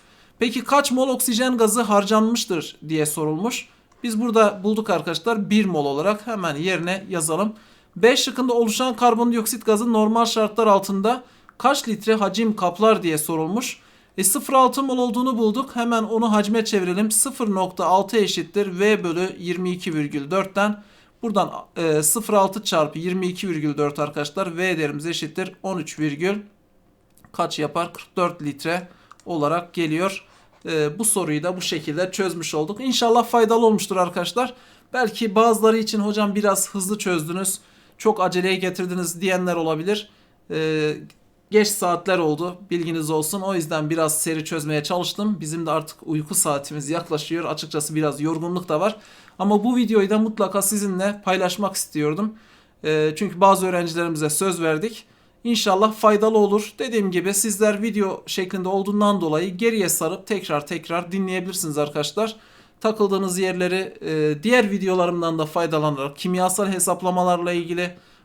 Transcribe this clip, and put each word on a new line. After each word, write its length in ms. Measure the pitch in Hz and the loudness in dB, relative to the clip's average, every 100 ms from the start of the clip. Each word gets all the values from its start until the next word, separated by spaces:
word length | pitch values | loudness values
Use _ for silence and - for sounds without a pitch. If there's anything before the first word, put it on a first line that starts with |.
| _ _ _ _ | _ _ _ _
Peki 260 | 233 247 | -2 -2
kaç 280 | - 285 285 | 2 2 4
mol 160 | 254 269 | 0 0
oksijen 500 | 254 - 226 254 247 | 0 0 0 0 4
gazı 240 | 220 226 | 4 2
harcanmıştır 920 | 214 202 202 220 220 233 - 170 - - 151 | 2 2 4 2 2 0 -2 -4 -4 -12 -4
diye 180 | 156 151 | 0 0
sorulmuş. 600 | 165 156 156 220 254 - _ _ _ | -2 -2 -2 -2 -4 -10 _ _ _
Biz 180 | 240 214 | -4 -2
burada 400 | 240 220 208 196 | 2 4 4 4
bulduk 280 | 202 220 214 | -2 0 0
arkadaşlar 600 | 170 175 160 233 226 170 | -2 -2 -4 -2 -2 2
bir 140 | 214 | 2
mol 220 | 196 160 139 | 4 2 0
olarak 400 | 139 185 208 240 | 0 0 -2 -4
hemen 300 | 220 170 143 | -4 -4 -2
yerine 480 | 180 175 175 190 202 | -2 -2 -2 -4 -4
yazalım. 440 | 175 156 160 214 - - _ _ - | -4 -2 0 -2 -4 -18 _ _ 2
B 200 | 226 262 | 4 4
şıkkında 360 | 269 240 254 | 0 -2 0
oluşan 440 | 240 226 214 262 - | 2 2 0 -2 2
karbondioksit 680 | 247 226 240 233 220 226 | 4 4 2 2 -2 -2
gazı 280 | 226 208 240 | 2 2 2
normal 320 | 220 214 226 | 4 4 4
şartlar 420 | 226 226 214 214 214 | 2 2 0 2 4
altında 580 | 196 196 196 214 254 - _ - - | 4 2 0 0 -2 -6 _ -20 0
kaç 300 | 247 285 233 | 2 2 -2
litre 260 | 208 220 | -2 0
hacim 420 | 220 196 196 226 214 | 2 2 0 0 0
kaplar 460 | 180 175 220 214 | -2 4 4 4
diye 160 | 170 156 | 2 -2
sorulmuş. 640 | - 160 160 214 254 - _ _ _ - | -2 -2 -2 -2 -4 -10 _ _ _ -2
E, 60 | |
sıfır 280 | 190 269 - | 0 0 2
altı 300 | 262 254 262 | 4 4 2
mol 160 | 269 254 | -2 0
olduğunu 400 | 247 220 254 233 | 0 0 0 2
bulduk. 380 | 220 220 262 240 | 0 0 -4 -4
Hemen 260 | 233 233 | 0 0
onu 300 | 214 226 226 | 0 0 2
hacme 320 | 214 202 226 | 2 2 0
çevirelim. 460 | 220 208 180 180 214 | 0 0 0 0 0
Sıfır 400 | 214 277 262 220 | 0 -2 -2 -2
nokta 320 | 190 185 185 170 | 0 -2 -2 2
altı 300 | 190 196 233 | 2 4 2
eşittir 640 | 190 - 170 202 196 180 | 2 -2 -4 -2 -2 0
V 260 | 208 202 | 2 2
bölü 320 | 175 165 185 - | 0 -2 -4 -4
yirmi 320 | 175 175 180 | -8 -4 -4
iki 240 | 180 180 | -4 -4
virgül 360 | 156 147 143 139 | -4 -2 -4 -2
dörtten. 520 | 190 190 196 208 208 - - _ _ | -2 -2 0 0 -2 -10 -20 _ _
Buradan, 300 | 233 196 165 - - - | -2 0 -2 -6 -10 -2
e, 260 | 165 151 | 0 2
sıfır 320 | 156 233 220 | 2 0 2
altı 280 | 208 190 202 | 2 2 0
çarpı 360 | 208 170 151 160 | -2 0 0 -2
yirmi 280 | 175 185 180 | -4 -2 -2
iki 220 | 180 196 | -4 -6
virgül 300 | 160 151 143 | -2 -2 0
dört 200 | 147 147 | -2 -2
arkadaşlar. 580 | 147 147 147 190 190 165 | -4 -4 -6 -4 -6 -2
V 220 | 185 165 | -2 0
değerimiz 280 | 147 147 165 | -2 -4 -6
eşittir 460 | 160 156 - 185 - | -6 -6 -6 -8 -8
on 160 | 190 185 | -6 -6
üç 200 | 151 - | -6 -4
virgül 400 | 151 143 180 208 208 _ _ _ _ _ _ _ - | -4 -2 -2 -4 -8 _ _ _ _ _ _ _ -10
kaç 260 | - 170 156 | -4 -4 -2
yapar? 340 | 147 165 175 | -4 -4 -6
Kırk 220 | - - - | -10 -10 -2
dört 260 | 175 175 | -2 -2
litre 460 | 147 139 160 175 180 - _ - - | -8 -6 -4 -4 -6 -18 _ -18 -6
olarak 480 | 170 147 170 170 | -2 0 0 -2
geliyor. 500 | - 165 156 190 190 - _ _ _ 175 | -4 -2 0 -2 -4 -14 _ _ _ -4
E, 320 | 156 147 185 | 0 0 0
bu 60 | |
soruyu 380 | 226 190 156 151 | -2 0 0 -2
da 140 | 175 185 | -2 -4
bu 40 | |
şekilde 520 | - 165 156 151 185 | -4 -4 -4 -4 -2
çözmüş 420 | 185 190 165 156 | -2 -2 -4 -4
olduk. 260 | 156 156 208 | -2 -2 -2
İnşallah 460 | 262 240 233 240 233 | -2 2 4 4 4
faydalı 400 | 240 220 226 226 | 4 4 6 6
olmuştur 300 | 220 - 185 | 4 0 0
arkadaşlar. 580 | 175 180 175 233 247 - - - _ | 0 -2 -4 -2 -4 -6 -20 -20 _
Belki 420 | 254 220 - 226 | -2 -2 -2 0
bazıları 440 | 202 233 214 220 226 | 4 4 6 4 4
için 220 | 220 214 | 0 -2
"Hocam 340 | 208 208 208 | 0 0 0
biraz 360 | 202 208 196 - | 2 2 2 -2
hızlı 280 | 202 185 208 | -4 -4 -2
çözdünüz, 600 | 196 175 151 180 190 - - _ _ - | 0 -2 -2 -4 -4 -6 -12 _ _ -2
çok 220 | 220 208 | 0 2
aceleye 360 | 185 185 185 185 | 0 2 0 0
getirdiniz." 640 | 185 180 180 180 170 170 | -2 -4 -4 -4 -4 -2
diyenler 340 | 190 180 180 | -2 0 0
olabilir. 560 | 170 160 156 180 208 - _ _ _ - | 0 0 -2 -2 -4 -6 _ _ _ -8
E, 460 | 156 156 156 151 147 147 _ _ _ _ | -2 0 0 -2 -4 -12 _ _ _ _
geç 180 | 208 208 | 4 4
saatler 500 | - 180 170 190 180 | 2 0 0 0 2
oldu, 380 | 156 147 175 180 - | 2 0 -4 -8 -4
bilginiz 400 | 175 165 165 156 | -4 -2 -2 0
olsun. 300 | 156 151 202 | -2 -2 -4
O 140 | 190 | -2
yüzden 360 | 185 156 160 151 | -2 -2 -2 -2
biraz 300 | 165 156 156 | 0 0 0
seri 240 | 165 160 | -2 -2
çözmeye 380 | 151 165 151 151 | -4 -4 -2 -2
çalıştım. 540 | 147 180 175 - 214 185 | 0 -2 -2 -2 -2 -2
Bizim 260 | 151 165 160 | -4 -4 -2
de 40 | |
artık 260 | 156 156 - - | -2 -4 -10 -4
uyku 280 | 156 151 | -4 -2
saatimiz 560 | 190 160 143 143 151 139 | -2 0 -2 -4 -8 -4
yaklaşıyor. 540 | 170 170 151 151 165 | -6 -4 -4 -4 -4
Açıkçası 500 | 151 151 156 147 151 | -4 -6 -6 -4 -2
biraz 260 | 156 151 139 | 0 -2 -2
yorgunluk 480 | 156 160 170 180 180 | -2 -2 -2 -4 -2
da 120 | 156 | 0
var. 160 | 202 214 - - - - | 0 -2 -12 -20 -18 -2
Ama 260 | 196 208 | 2 4
bu 120 | 226 247 | 4 2
videoyu 340 | 214 220 190 | 4 4 4
da 80 | 214 | 2
mutlaka 440 | 220 220 190 202 | 2 0 0 0
sizinle 600 | 196 208 202 180 196 202 | 0 0 -2 -2 -2 -2
paylaşmak 520 | 190 185 180 208 196 - | -2 0 0 0 -4 -4
istiyordum. 580 | - 151 151 160 214 214 _ _ _ _ | -6 -2 0 0 -4 -6 _ _ _ _
E, 280 | 156 156 156 151 | -2 2 0 0
çünkü 240 | 196 170 | -4 4
bazı 260 | 196 185 185 | 6 6 2
öğrencilerimize 640 | 180 170 165 170 156 151 | 0 -2 -2 -4 -2 -2
söz 320 | - 196 190 | 0 0 0
verdik. 440 | 165 156 220 220 - _ _ _ | 0 0 -2 -8 -18 _ _ _
İnşallah 480 | 240 226 208 190 214 | -2 0 2 4 2
faydalı 460 | 214 214 202 220 220 | 4 4 6 4 4
olur. 340 | 202 208 214 - | 4 2 -2 -6
Dediğim 320 | 262 226 196 | -2 0 0
gibi 240 | 180 180 | 0 0
sizler 480 | 202 220 196 214 202 | 0 -2 2 2 2
video 400 | 220 202 196 - - | -2 0 -2 -4 -6
şeklinde 420 | - 185 196 185 | -6 -4 -4 -2
olduğundan 520 | 196 196 208 208 202 | -2 0 2 2 2
dolayı 360 | 165 156 190 180 | 0 0 -2 0
geriye 320 | 233 226 175 | 0 2 0
sarıp 380 | - 160 190 - | 0 -2 -4 -4
tekrar 400 | 202 190 147 147 | -6 -2 -4 -4
tekrar 460 | 170 160 170 175 | -8 -4 -4 -2
dinleyebilirsiniz 640 | 196 185 185 180 180 165 147 | -4 -2 -4 -4 -6 -4 -2
arkadaşlar. 580 | 147 151 147 - 220 220 - - _ _ | -2 -4 -4 -2 -4 -6 -20 -20 _ _
Takıldığınız 580 | 220 214 202 196 190 180 | -2 0 0 2 0 0
yerleri, 560 | 185 180 180 185 190 - | 0 0 0 -2 -4 -8
e, 420 | 160 156 151 147 | -4 0 0 0
diğer 280 | 208 247 208 | 4 4 4
videolarımdan 680 | 196 190 180 175 175 165 160 | 0 0 2 2 0 -2 -2
da 80 | 151 | -2
faydalanarak, 720 | 175 165 156 151 139 139 143 | -2 0 0 0 -2 -6 -6
kimyasal 500 | 185 180 185 185 196 | -2 0 0 0 -2
hesaplamalarla 840 | 185 185 180 185 180 180 175 175 | 0 0 0 0 2 2 2 0
ilgili, 440 | 175 165 175 180 180 _ _ | -2 -2 -4 -4 -8 _ _